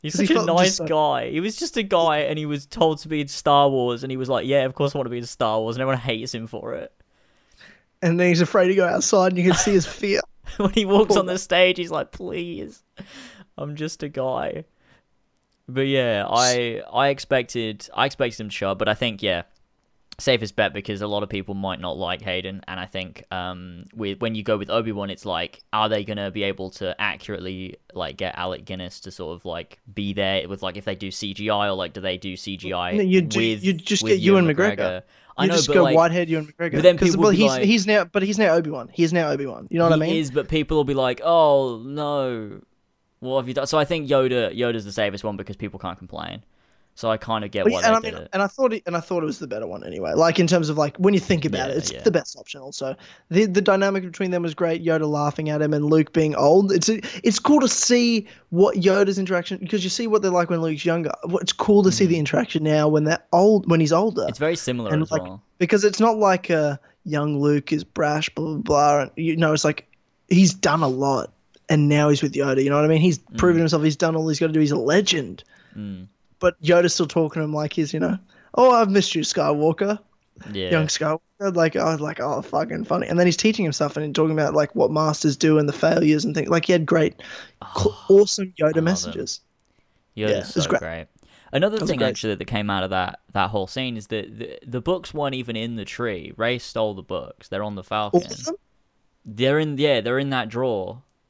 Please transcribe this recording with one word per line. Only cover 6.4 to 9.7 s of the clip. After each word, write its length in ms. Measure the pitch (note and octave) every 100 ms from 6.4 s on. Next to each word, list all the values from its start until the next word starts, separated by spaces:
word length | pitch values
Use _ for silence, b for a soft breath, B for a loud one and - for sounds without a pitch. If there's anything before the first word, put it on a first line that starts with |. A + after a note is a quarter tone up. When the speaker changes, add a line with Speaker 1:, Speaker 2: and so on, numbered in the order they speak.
| A2+
Speaker 1:
for 280 | A#2 -
it. 180 | B2 - _ _ b b b b b b b _ _
Speaker 2:
And 180 | F3 E3+
then 80 | F3+
he's 140 | E3+
afraid 260 | F3 G#3 F3+
to 60 |
go 120 | F#3+ F3+
outside, 420 | - - G3+ F#3
and 60 | F3+
you 60 |
can 100 | F3+ F3
see 140 | -